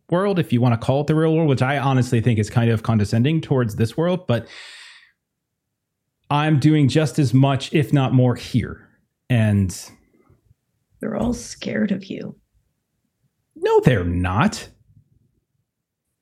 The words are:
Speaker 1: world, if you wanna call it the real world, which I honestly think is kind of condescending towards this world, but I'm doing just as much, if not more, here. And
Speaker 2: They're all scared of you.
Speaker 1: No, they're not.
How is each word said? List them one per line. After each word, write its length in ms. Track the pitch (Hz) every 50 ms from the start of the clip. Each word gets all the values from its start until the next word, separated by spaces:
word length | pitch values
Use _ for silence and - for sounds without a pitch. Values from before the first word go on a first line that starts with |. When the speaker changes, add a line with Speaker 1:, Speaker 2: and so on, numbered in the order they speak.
| _ -
Speaker 1:
world, 300 | 165 175 196 208 202 175
if 140 | 156 - -
you 80 | 120
wanna 180 | 120 127 117 113
call 220 | - - 131 143
it 80 | 147 -
the 60 | 160
real 180 | 156 160 160 160
world, 140 | 160 165 151
which 120 | 135 117
I 160 | 127 127 143 -
honestly 420 | 123 139 135 127 123 - - 117
think 180 | 107 127 117 104
is 100 | 104 -
kind 220 | - - 120 117
of 140 | 113 110 -
condescending 560 | - 117 107 104 101 - 113 120 143 165 160
towards 340 | - - 143 131 123 107 101
this 220 | - 117 113 -
world, 320 | - 160 175 185 175 180 -
but 180 | 123 113 113 - - - - - - - - - - - - _ _ _ _ _ _ _ _ _ _ _ _ _ _ _ _ _ _ _ _ _ _ _ _ _
I'm 300 | 143 147 151 156 156 135
doing 280 | 123 151 156 151 143 127
just 300 | - 160 151 143 - -
as 160 | 151 120 110
much, 380 | 131 139 139 139 123 - - -
if 180 | 175 139 - -
not 220 | 143 131 127 131
more, 220 | 127 127 123 117
here. 520 | - - - - 123 - - - - - _ _ _ _ _ _ _ _ -
And 480 | 131 117 110 107 101 101 98 90 - - - - - _ _ _ _ _ _ _ _ _ _ _ _ _ _ _ _ _ _ _ _ _
Speaker 2:
They're 160 | - 220 -
all 180 | 208 220 240 240
scared 560 | - - - - - - - - 214 214 -
of 140 | 196 - -
you. 320 | - - - - - - - _ _ _ _ _ _ _ _ _ _ _ _ _ _ _ _ _ _ _ _ _ _ _
Speaker 1:
No, 240 | 302 339 440 453 440
they're 240 | - - 127 98 87
not. 640 | 87 87 87 90 90 92 104 156 214 - - - - - _ _ _ _ _ _ _ _ _ _ _ _ _ _ _ _ _ _ _ _ _ _ _ _ _ _ _ _ _